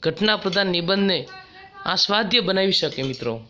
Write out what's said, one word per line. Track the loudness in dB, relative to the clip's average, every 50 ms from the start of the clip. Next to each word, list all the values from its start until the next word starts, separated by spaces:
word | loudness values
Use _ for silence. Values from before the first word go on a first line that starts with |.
| 0
ઘટના | -2 -2 2 2 2 2 2
પ્રધાન | 0 0 0 2 2 2
નિબંધને | 2 0 2 2 2 2 4 2 2 0 -2 -6 -12 -18 -18 -20 -20 -20 -20 -20 -16 -8 -4
આસ્વાદ્ય | -2 0 0 2 2 2 0 0 2 2 2
બનાવી | 2 2 2 2 2 2
શકે | 2 2 0 -2 -2 -2 -4
મિત્રો. | -4 -4 -4 -4 -4 -6 -6 -8 -16